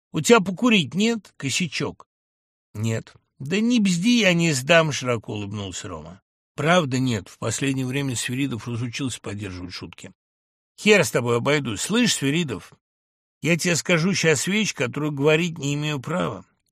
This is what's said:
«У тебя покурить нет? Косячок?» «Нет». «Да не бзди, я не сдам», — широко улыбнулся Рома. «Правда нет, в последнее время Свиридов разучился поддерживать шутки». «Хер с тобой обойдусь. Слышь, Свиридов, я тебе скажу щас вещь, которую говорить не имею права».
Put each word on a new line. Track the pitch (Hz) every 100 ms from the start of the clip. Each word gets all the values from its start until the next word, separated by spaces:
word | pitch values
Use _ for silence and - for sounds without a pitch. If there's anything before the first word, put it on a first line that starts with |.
| _
«У | 165
тебя | - 233
покурить | 185 180 247 214 131
нет? | 151 220 233 - -
Косячок?» | 139 - 180 - 127 - _ _ _ _ _ _ _
«Нет». | 107 113 113 - - _ _
«Да | 135 202
не | 226 247
бзди, | 196 170 208 240
я | 196
не | 170 170
сдам», — | 139 135 170 160
широко | 127 127 117 -
улыбнулся | 107 101 107 98 87 101
Рома. | 82 78 92 _ _ _ -
«Правда | 147 180 147 127
нет, | 131 110 87
в | -
последнее | 117 - 139 135 127
время | 135 139 117
Свиридов | - 127 139 120 123
разучился | 120 123 - 135 -
поддерживать | - 101 101 90 90
шутки». | - 85 - 98 - _ _ _ _ _ -
«Хер | 208 208
с | 147
тобой | 147 120 120
обойдусь. | 127 151 123 101
Слышь, | - 220 226
Свиридов, | - 135 156 165 95 - - _ _ _ _ _ _
я | 143 170
тебе | 180 165
скажу | - 170 175
щас | 170 165 147 -
вещь, | 208 202
которую | - 123 131 151
говорить | 143 143 156 175 160
не | 143
имею | 143 151 147
права». | 143 175 165 98 - _ _